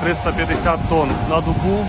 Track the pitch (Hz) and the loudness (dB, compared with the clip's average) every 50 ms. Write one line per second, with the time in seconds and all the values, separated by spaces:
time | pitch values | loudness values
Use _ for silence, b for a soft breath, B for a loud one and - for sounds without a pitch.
0 | 165 165 175 160 - 165 160 - 165 - 160 - - 180 165 156 - - 170 160 | 0 -2 -2 -2 -2 -2 -2 -2 -2 -2 -2 0 2 0 0 0 0 0 2 2
1 | 151 135 131 - - - 156 165 165 160 160 - 156 185 196 208 208 | 2 2 0 -2 0 0 0 0 2 2 0 0 2 0 0 0 0